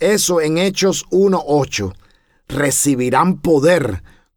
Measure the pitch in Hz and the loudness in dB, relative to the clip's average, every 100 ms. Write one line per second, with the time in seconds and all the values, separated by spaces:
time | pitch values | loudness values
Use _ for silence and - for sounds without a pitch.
0 | 170 208 - 175 156 160 196 196 190 170 | 0 0 0 0 0 0 -2 0 -2 -2
1 | - 180 196 185 - 147 131 - 98 - | -2 0 2 0 0 -2 -2 -4 -8 -10
2 | - _ _ _ - - 139 131 143 127 | -20 _ _ _ -12 -4 -2 -2 0 0
3 | 127 131 175 185 - 156 147 175 123 92 | 0 2 2 0 2 2 4 2 0 -8
4 | - _ _ | -12 _ _